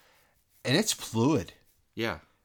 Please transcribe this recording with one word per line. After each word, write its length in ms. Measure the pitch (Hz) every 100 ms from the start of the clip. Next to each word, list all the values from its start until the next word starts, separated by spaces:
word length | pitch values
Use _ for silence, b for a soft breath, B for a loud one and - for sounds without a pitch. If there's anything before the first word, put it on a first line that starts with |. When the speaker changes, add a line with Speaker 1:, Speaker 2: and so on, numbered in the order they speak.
| b b b b b _
Speaker 1:
and 120 | 123 156
it's 160 | -
fluid. 600 | - - 110 131 135 85 - _ _ _
Speaker 2:
Yeah. 240 | - 113 82 - _